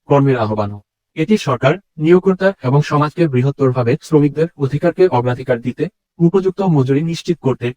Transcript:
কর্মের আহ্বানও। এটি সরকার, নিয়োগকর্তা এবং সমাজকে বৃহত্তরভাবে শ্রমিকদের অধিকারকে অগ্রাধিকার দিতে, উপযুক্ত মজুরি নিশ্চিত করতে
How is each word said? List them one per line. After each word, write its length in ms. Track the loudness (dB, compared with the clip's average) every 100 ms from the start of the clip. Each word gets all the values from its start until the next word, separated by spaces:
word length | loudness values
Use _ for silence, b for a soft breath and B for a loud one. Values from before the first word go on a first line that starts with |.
| 0
কর্মের 280 | 2 2 0
আহ্বানও। 420 | -2 -2 -4 -8 _ _ _ -6
এটি 180 | 0 0
সরকার, 360 | 0 0 0 0 -6 -4
নিয়োগকর্তা 520 | 2 4 4 2 0 0
এবং 160 | 0 0
সমাজকে 420 | 2 0 0 0 0
বৃহত্তরভাবে 640 | 0 -2 0 0 0 -2 -2
শ্রমিকদের 460 | 0 2 2 0 -4 -4
অধিকারকে 460 | -4 -2 -2 2 2
অগ্রাধিকার 500 | 2 -2 -4 -4 -4
দিতে, 220 | -4 -6 -8 -8 _ 0
উপযুক্ত 420 | 2 2 0 -2
মজুরি 400 | 0 0 2 0
নিশ্চিত 340 | -2 -6 -6 -4
করতে 260 | -4 -4 -6